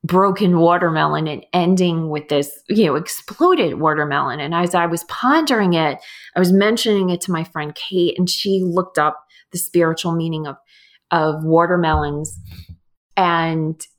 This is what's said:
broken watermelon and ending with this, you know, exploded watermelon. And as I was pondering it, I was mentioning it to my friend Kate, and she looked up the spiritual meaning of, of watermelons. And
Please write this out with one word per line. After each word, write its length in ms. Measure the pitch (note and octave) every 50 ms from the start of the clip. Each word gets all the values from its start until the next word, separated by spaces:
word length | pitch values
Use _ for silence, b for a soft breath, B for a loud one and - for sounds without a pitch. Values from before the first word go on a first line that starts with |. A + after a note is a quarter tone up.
| -
broken 560 | D#3+ F3 F#3 F#3+ G3+ F#3+ - G#3+ F3+ F3 E3+
watermelon 680 | E3 E3 F3 F3 F3+ E3+ D#3+ D#3 D3+ D3+ D3+ D3+ D#3+ D#3
and 180 | D3 - - _ -
ending 560 | F3+ F3 F3 F#3+ F3+ F3+ F3 E3 E3 D#3+ D#3
with 180 | D3+ D3+ D3 -
this, 340 | D3 C#3+ C#3+ C#3+ - - _ _
you 180 | - G#3 A3
know, 100 | D#3+ C3
exploded 840 | D3+ F3 - - - - - - - D#4 F4+ F#4 D#4+ A3+ D#3+ - G2+
watermelon. 600 | D3+ D#3 D3+ D3+ D3+ D3 C#3 D3 C#3 C3+ B2+ D3+
And 140 | C#3+ C#3+ E3+
as 220 | E3+ F3 F3 F#3+
I 100 | F3+ E3+
was 180 | F3 E3 E3+ -
pondering 680 | - - - - B3+ C#4 D#4 D#4+ C#4 C4 A3 G#3 F#3 F3
it, 240 | E3 D#3+ D3 C3 - B B B B B B B
I 40 | F3
was 120 | F#3 F3
mentioning 580 | F#3 G3 G3+ G#3+ A3+ A#3 - A#3 G#3 G3+ F#3+ F3+
it 120 | F3 E3+
to 100 | - -
my 120 | F3+ D#3+ E3
friend 300 | - _ D#3+ D3+ D3+ D3
Kate, 440 | - - - F#3+ F#3 F3 E3+ - -
and 120 | F3+ F3
she 320 | - - - G3+ F#3+ F#3+ F#3
looked 340 | F3+ E3+ F3+ F3 - _ E3
up 280 | D3+ D#3 D#3 - _ b b b b b
the 60 | - F3
spiritual 560 | - - - F3 E3+ E3 E3 D#3+ - F3 E3
meaning 320 | E3 E3 E3 E3 D#3 D#3
of, 120 | D3 C#3 - _ b b b b b b b b _
of 320 | F3+ E3+ D#3 D#3 D3+ D#3 D#3
watermelons. 920 | D#3+ D#3+ E3 E3+ E3+ F3+ F3 E3+ D#3+ D#3 D#3 D3 D3 D3 D3 D#3 - - - - B B B B B B _ _ _ _ _ _ _ _
And 680 | G3 F#3 F3 E3+ E3+ E3 E3 E3 D#3+ D#3 D#3 D#3+ _ - _ _